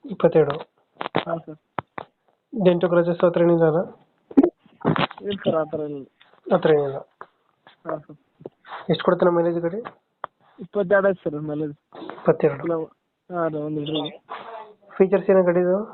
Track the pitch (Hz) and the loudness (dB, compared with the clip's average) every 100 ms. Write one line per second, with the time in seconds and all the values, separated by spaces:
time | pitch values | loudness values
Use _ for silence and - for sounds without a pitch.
0 | 285 196 170 160 143 143 - _ _ _ | -14 0 4 4 2 0 -10 _ _ _
1 | - - - 165 160 156 _ - - - | -4 -4 -2 -8 -8 -20 _ -12 -10 -16
2 | - _ _ _ _ 240 180 175 180 175 | -16 _ _ _ _ 2 2 4 4 2
3 | 170 170 180 175 170 170 165 156 220 - | 2 2 2 4 4 6 4 2 -4 -10
4 | _ _ _ - 349 _ _ _ - - | _ _ _ 4 4 _ _ _ -2 0
5 | - - 196 196 196 170 156 156 151 143 | -2 -4 -8 -4 0 0 -2 -4 -6 -8
6 | 131 _ _ _ - 185 165 151 143 135 | -14 _ _ _ -2 0 4 4 2 -6
7 | - _ - _ _ _ - _ - 156 | -12 _ -20 _ _ _ -20 _ -10 -10
8 | - 151 _ _ - _ - - - 156 | -10 -20 _ _ -20 _ -18 -16 -2 0
9 | - 175 185 170 170 170 170 196 247 _ | 2 2 4 2 0 -2 -4 -6 -12 _
10 | _ _ - _ _ _ 190 208 185 196 | _ _ -16 _ _ _ -8 -4 2 4
11 | 196 185 175 147 151 151 156 147 _ - | 4 0 -4 -6 -6 -6 -6 -8 _ -18
12 | - - - 156 156 139 165 165 160 _ | -16 -4 0 2 2 0 -4 -4 -6 _
13 | _ _ _ 180 165 156 151 151 147 156 | _ _ _ -4 -2 -4 -6 -6 -4 -6
14 | 147 147 _ - - - - - _ - | -6 -12 _ -16 -14 -18 -18 -20 _ -8
15 | 190 190 170 190 180 175 180 190 220 | -4 -4 0 0 2 0 -2 -2 -6